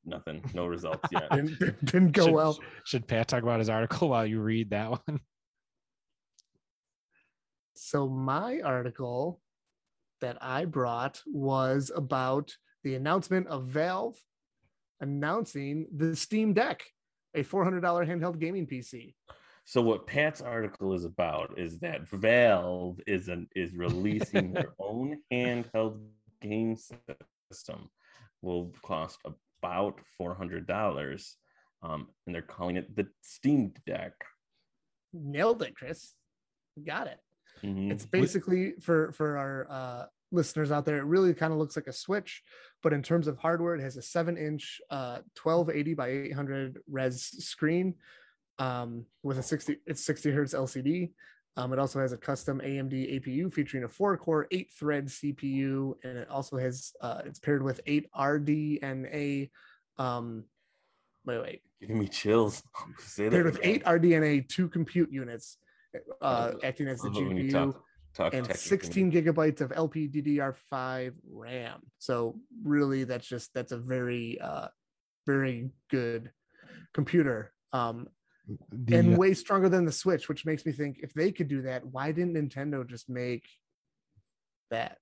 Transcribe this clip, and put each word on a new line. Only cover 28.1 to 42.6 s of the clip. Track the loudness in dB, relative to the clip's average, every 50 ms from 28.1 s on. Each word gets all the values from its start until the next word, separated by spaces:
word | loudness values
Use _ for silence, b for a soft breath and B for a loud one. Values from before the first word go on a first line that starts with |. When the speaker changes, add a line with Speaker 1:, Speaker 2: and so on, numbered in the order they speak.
| b b -20 b b _
Speaker 1:
Will | -6 -4 -4 -4 -4 -6 -12 -16
cost | -10 -6 -6 -6 -6 -8 -10 -16 _
about | -16 -16 _ _ _ _ _ -8 -4 -2 0 -2 -2 -2 -8 -20 _ _ _
four | -6 -6 -6
hundred | -6 -8 -8 -8 -8 -4
dollars, | -4 -2 0 0 0 0 -2 -6 -6 -8 -10 -12 -16 -20 _ _ _ _ _ _ _ _ _
um, | -10 -8 -8 -8 -10 -12 _ _ _
and | -8 -8
they're | -8
calling | -8 -10 -10 -6 -4 -2 -2
it | -4 -4 -6 -4
the | -4 -4 -4 _ _
Steam | -20 -20 -20 -2 2 4 4 4 2 0 -4 -12 _
Deck. | -8 -6 -6 -6 -8 -12 _ -20 -20 _ _ _ _ _ _ _ _ _ _ _ _ _ _ _ _ -14
Speaker 2:
Nailed | -10 -8 -6 0 2 4 4 4 2
it, | -2 -8 -8
Chris. | -12 -12 -12 -12 -12 -14 -20 _ _ _ _ _ _ _ _ _ _ _ _ _ -14 -10
Got | -6 -6 -6 -6
it. | -6 -10 -14 _ _ _ _ b b b b
Speaker 1:
Mm-hmm. | -6 -6 -4 -2 -2 -2
Speaker 2:
It's | -2 -4 -4
basically | 0 4 4 4 4 4 -2 2 2 2 2 2 0 -4 -6
for, | 0 2 4 4 4 2
for | -2 -2 -2 -2 0 -2
our, | -4 -4 -4 -6 -6 -8
uh, | -8 -8 -8 -8 -8 -10 -12 -14 _ _ _ _
listeners | 2 2 2 2 0 -2 0 2
out | 2 2 2
there, | 0 0 0
it | 0
really | 4 4 6 6 6
kinda | 6 4 2 2 2
looks | 2 0 0 -2
like | -8 -8
a | -8 -10
Switch, | -10 -4 -2 -2 -2 -2 -6 -16 -16 B B B B